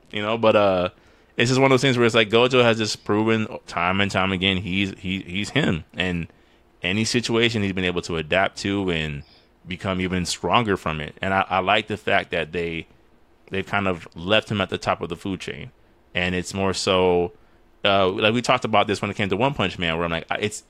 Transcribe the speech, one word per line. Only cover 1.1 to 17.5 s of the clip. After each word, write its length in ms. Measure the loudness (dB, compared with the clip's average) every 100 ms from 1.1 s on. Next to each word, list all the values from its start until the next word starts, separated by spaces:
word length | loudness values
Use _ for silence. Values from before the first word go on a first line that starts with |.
| _ _ -2
it's 140 | 2
just 100 | 4
one 100 | 4
of 40 |
those 80 | 4
things 160 | 4 4
where 80 | 4
it's 80 |
like 160 | 4 4
Gojo 320 | 4 6 6
has 160 | 4 4
just 260 | -2 -4
proven 420 | 0 2 2 2 -2 -8 -8
time 340 | -2 0 2
and 100 | 0
time 220 | 0 0
again 260 | 0 0 0
he's, 340 | -2 -2 -2 -4
he, 220 | -6 -6
he's 300 | -6 -8 -4
him, 340 | -2 0 -2 -6
and 340 | -6 -4 -4 -6 _ _ _ _ _
any 220 | -2 -2
situation 580 | 0 -2 0 2 2 0
he's 100 | -2
been 100 | 0
able 180 | -2 -2
to 140 | -4 -6
adapt 400 | -2 0 0 -2
to 320 | -4 -2 0
and 320 | -2 -4 -8 -14 _ _ _ -14
become 320 | -8 -4 -2
even 240 | -2 -2
stronger 520 | -4 -4 0 2 2 -2
from 220 | -2 -6
it. 140 | -8 -8
And 100 | -2
I, 100 | -2 0
I 100 | 0
like 280 | 2 0 -2
the 80 | -6
fact 320 | 0 0 0
that 200 | -4 -4
they, 340 | -4 -6 -8 -12 _ _ _ _ _ -10
they've 160 | -8 -4
kind 200 | -2 -2
of 220 | -4 -8
left 360 | -10 -2 0 0
him 100 | -4
at 80 | -4
the 80 | -4
top 220 | -4 -4
of 80 | -4
the 60 | -8
food 240 | -6 -8
chain, 320 | -8 -12 -14 -20 _ _ _
and 200 | -4 -2
it's 180 | -2 -4
more 200 | -2 -2
so, 580 | -2 0 2 4 2 0 -6 _